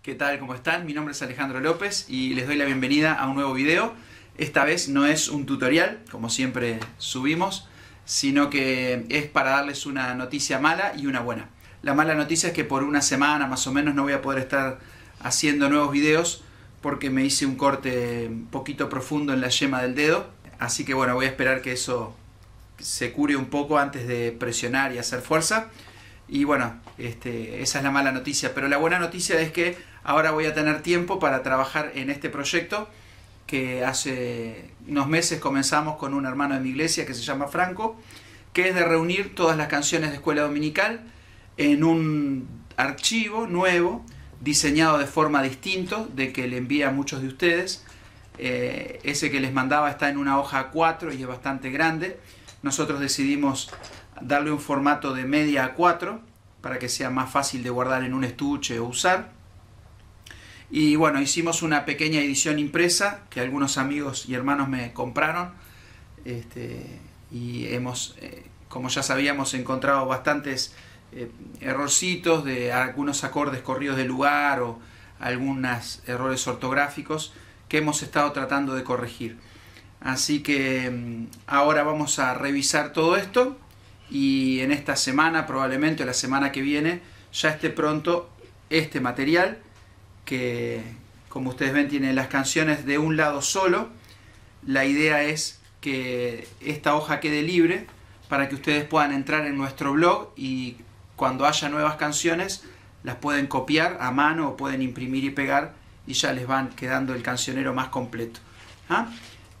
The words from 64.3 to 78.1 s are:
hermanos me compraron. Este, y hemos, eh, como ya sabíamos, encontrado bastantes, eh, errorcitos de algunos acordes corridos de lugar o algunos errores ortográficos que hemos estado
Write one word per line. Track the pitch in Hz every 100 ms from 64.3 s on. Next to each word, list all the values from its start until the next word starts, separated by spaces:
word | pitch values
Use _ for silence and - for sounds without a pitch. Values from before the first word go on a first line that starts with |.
hermanos | 127 135 143 135
me | 131 120
compraron. | 123 123 131 151 170 180 - - - - - - -
Este, | 127 120 117 123 120 120 123 123 - - -
y | 123 120 120 117
hemos, | 123 127 120 - -
eh, | - - - - -
como | - 127
ya | 139
sabíamos, | 131 131 143 143 135
encontrado | 131 123 131 139 139 131
bastantes, | 131 - 147 143 131 - - - - -
eh, | 131 117 - - -
errorcitos | 135 135 139 - 185 175 175 160 139
de | 127 120
algunos | 123 127 127 143 139
acordes | 135 - 147 131
corridos | - 131 143 131
de | 131
lugar | 131 143 147 143 131
o | 120 117 - - - -
algunos | 123 127 135 135 127 120 - - -
errores | 123 131 131 139
ortográficos | 117 131 135 143 151 139 156 - - - - -
que | 151
hemos | 151 143
estado | 131